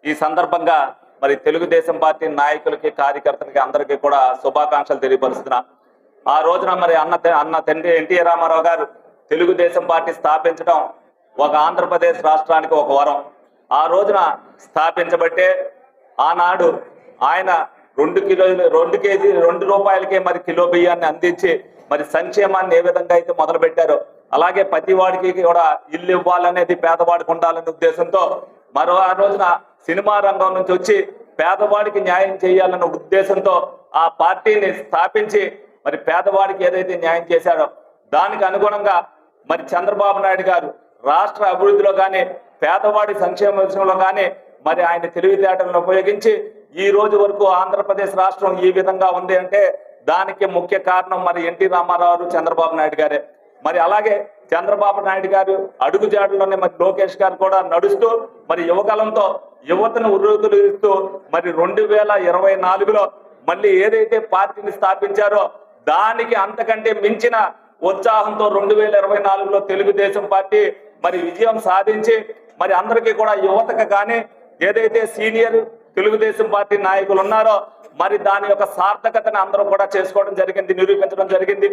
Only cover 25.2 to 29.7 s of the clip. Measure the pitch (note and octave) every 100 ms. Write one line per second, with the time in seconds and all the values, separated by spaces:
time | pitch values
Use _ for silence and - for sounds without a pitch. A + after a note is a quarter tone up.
25.2 | F#3 F3+ E3+ E3+ D#3+ D3+ - D#3+ F3 F#3
26.2 | F3+ F3 F3+ F3+ F3 F3 E3 E3+ E3+ F3
27.2 | - E3 E3+ E3 E3 D#3+ E3 D#3+ E3 F#3+
28.2 | E3 C#3+ - _ _ C3+ E3+ F3+ F#3 F#3
29.2 | G3+ G3+ F#3 E3+ _